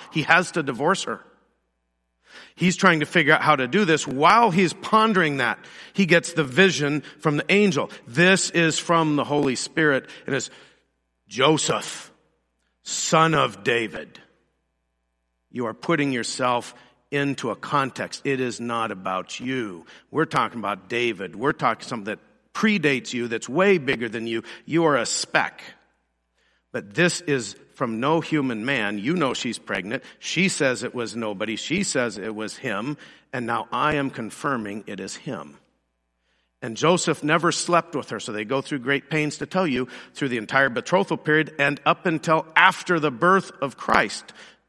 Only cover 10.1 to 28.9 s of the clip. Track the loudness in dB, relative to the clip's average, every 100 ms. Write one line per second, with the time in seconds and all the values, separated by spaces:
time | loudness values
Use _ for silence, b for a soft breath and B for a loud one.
10.1 | B -6 -4 -6 B B B B _ _
11.1 | _ _ 2 4 4 2 -2 -4 -12 -16
12.1 | _ _ _ _ _ _ _ -10 -6 0
13.1 | 4 4 4 0 -2 -2 0 -2 -8 -16
14.1 | -20 _ _ _ _ _ _ _ _ _
15.1 | _ _ _ _ -6 -6 -6 -2 0 0
16.1 | -2 -4 -2 0 0 -4 -18 b b _
17.1 | -4 -2 -4 -6 -6 -2 -2 -2 -4 -10
18.1 | -6 -4 -2 -4 -6 -6 -4 -4 -6 -4
19.1 | -6 -6 -10 -6 -6 -6 -10 -18 B B
20.1 | -2 0 0 -2 -2 -6 -6 -4 -2 0
21.1 | -2 -8 -4 -4 0 -2 -2 -6 -10 -8
22.1 | -10 _ _ _ -2 0 2 2 0 -4
23.1 | -6 -4 -6 -4 0 4 4 2 -4 -4
24.1 | -6 -6 -6 -8 B -4 0 2 2 0
25.1 | -4 -2 0 -2 -6 -20 -20 _ _ _
26.1 | _ _ _ _ _ _ -10 -8 2 2
27.1 | 2 -2 -2 -2 -14 -20 -6 -4 -2 2
28.1 | 0 2 -2 0 -4 -2 -2 -2